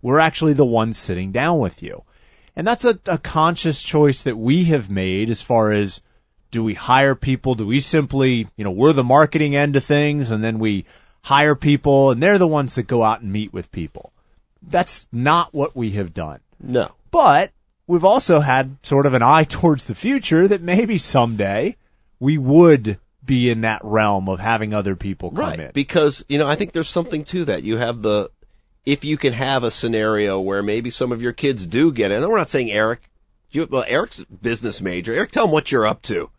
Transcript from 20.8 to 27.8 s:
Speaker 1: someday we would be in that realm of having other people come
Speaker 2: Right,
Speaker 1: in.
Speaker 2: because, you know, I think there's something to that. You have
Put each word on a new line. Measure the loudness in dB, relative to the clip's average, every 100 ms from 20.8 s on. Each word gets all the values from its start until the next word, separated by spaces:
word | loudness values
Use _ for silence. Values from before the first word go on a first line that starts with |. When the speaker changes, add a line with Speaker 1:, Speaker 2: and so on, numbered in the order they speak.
| 0 -2
Speaker 1:
someday | 0 0 0 0 -2 -2 -4 -6 _ _ _ _
we | -2 0
would | 4 8 8 8 4 -6 _ _
be | -2 2 2
in | 0
that | -2 -4
realm | -2 0 2 0 -2
of | -4
having | -2 -2 -2
other | -4 -4 -4
people | -6 -8 -10
come | -6
Speaker 2:
Right, | -6 -6
Speaker 1:
in. | -8
Speaker 2:
because, | -6 -2 2 0 -2 -6
you | -2
know, | 0
I | -2
think | -4
there's | -6 -4
something | -6 -4 -8 -6
to | -6 -4
that. | -4
You | -4
have | -4